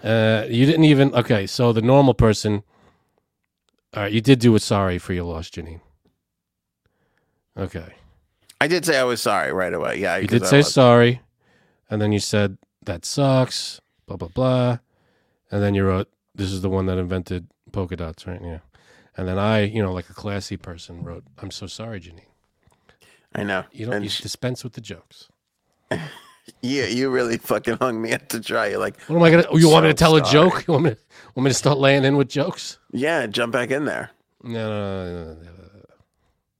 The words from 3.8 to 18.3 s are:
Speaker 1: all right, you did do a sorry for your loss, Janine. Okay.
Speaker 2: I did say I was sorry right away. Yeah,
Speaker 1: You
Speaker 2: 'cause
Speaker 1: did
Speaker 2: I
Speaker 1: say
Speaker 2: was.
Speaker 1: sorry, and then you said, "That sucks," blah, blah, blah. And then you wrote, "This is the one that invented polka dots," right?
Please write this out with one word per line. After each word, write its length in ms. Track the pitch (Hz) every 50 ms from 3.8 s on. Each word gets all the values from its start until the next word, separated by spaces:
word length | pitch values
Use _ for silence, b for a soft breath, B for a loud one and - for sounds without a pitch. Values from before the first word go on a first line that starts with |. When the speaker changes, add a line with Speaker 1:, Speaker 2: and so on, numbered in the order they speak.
| _ _ -
Speaker 1:
all 100 | 107 101
right, 80 | 104
you 80 | 107 117
did 180 | 110 135 135 123
do 140 | 117 120 110
a 40 | 101
sorry 380 | - - 110 101 98 92 90 87
for 140 | - - 92
your 100 | 87 85
loss, 260 | 85 82 80 85 -
Janine. 300 | - 85 82 82 82 82 - _ _ _ _ _ _ _ _ _ _ _ _ _ _ _ _ _ _ _ _ _ _ _ _ _ _ _ _ _ _ _ _ _ _
Okay. 360 | 104 98 90 - 82 82 87 - _ _ _ _ _ _ _ _ _ _ - _ _
Speaker 2:
I 80 | 139
did 180 | 151 180 175 139
say 120 | 165 147
I 60 | 131 127
was 180 | 123 120 110
sorry 300 | - 120 101 90 76 67
right 220 | 76 92 92 87 90
away. 260 | 82 73 67 57 87
Yeah, 180 | 98 90 85
Speaker 1:
You 100 | 95 98
Speaker 2:
'cause 120 | 101 110 120
Speaker 1:
did 40 | 117
Speaker 2:
I 60 | 92
Speaker 1:
say 80 | 143
Speaker 2:
was. 160 | 143 147 - -
Speaker 1:
sorry, 480 | 143 127 120 120 120 120 120 123 - - _ _ _ _ _ _ _ _ _ _ _ _ _
and 120 | 107 104
then 100 | 107 104
you 80 | 104 101
said, 380 | - - - 104 104 98 98 - _ _ _ _ _
"That 220 | - 87 82 -
sucks," 760 | - - 143 139 135 131 131 127 - - - - - - - _ _ _ _ _
blah, 120 | - 101
blah, 120 | 90 90 87
blah. 480 | - 127 131 127 127 127 123 123 120 120 - _ _ _ _ _ _ _ _ _ _ _ _ _
And 100 | 101 101
then 140 | 101 101 101
you 100 | 98 98
wrote, 240 | 95 92 95 101 - _ _ _ _ _
"This 180 | - 98 92
is 100 | 98 92
the 80 | 92 95
one 160 | 95 95 95
that 100 | 95 92
invented 500 | 92 90 87 92 92 87 - 92 90 87 - _ _ _ _
polka 240 | - 101 92 87 90
dots," 300 | 85 85 80 80 - -
right? 160 | 92